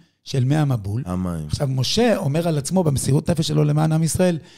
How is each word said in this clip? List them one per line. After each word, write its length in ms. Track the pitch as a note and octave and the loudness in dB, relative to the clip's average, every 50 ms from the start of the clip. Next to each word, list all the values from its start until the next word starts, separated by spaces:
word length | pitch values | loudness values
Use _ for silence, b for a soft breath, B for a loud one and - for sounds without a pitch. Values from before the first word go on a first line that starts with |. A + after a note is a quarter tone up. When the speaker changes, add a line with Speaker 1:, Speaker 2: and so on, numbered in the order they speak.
| b b b b b | b b b b b
Speaker 1:
של 200 | - - C#3 B2 | -6 -2 0 2
מי 120 | B2+ C#3+ | 2 2
המבול. 460 | D#3 D3+ C#3 C3 G#2 F#2+ G2 G2+ A#2 E2+ | 2 2 0 0 -2 -4 -4 -6 -6 -4
Speaker 2:
המים. 400 | F2+ F2+ F2+ F#2 F2+ E2+ E2 D#2 | -4 -4 -2 -2 -2 -4 -6 -6
Speaker 1:
עכשיו, 200 | D2 - - D3 C3+ | -4 -4 -2 -2 -2
משה 480 | C3+ C3 B2 - - G#3+ A#3+ B3 G#3 | -2 -2 -2 -2 0 2 2 2 2
אומר 320 | - G3 C#3+ C3+ D#3+ E3+ F3 | 0 0 -2 -2 0 0 0
על 100 | D#3 C#3+ | -2 -2
עצמו 260 | C3+ - E3+ F#3+ F3+ | -2 -2 0 0 2
במסירות 460 | D#3 C#3+ A#2 - - C3+ D3+ - - | 2 0 0 0 2 2 2 2 0
נפש 180 | F3 D3+ D#3+ - | 0 0 0 0
שלו 160 | D3+ D3+ D3+ | 2 2 2
למען 280 | D3 D3 D3+ D#3 D#3+ D#3 | 2 2 2 2 2 2
עם 100 | D#3 E3 | 2 0
ישראל, 360 | D#3 - - F#3 F3+ F3 D3+ - B B | 0 0 2 2 2 0 0 -4 B B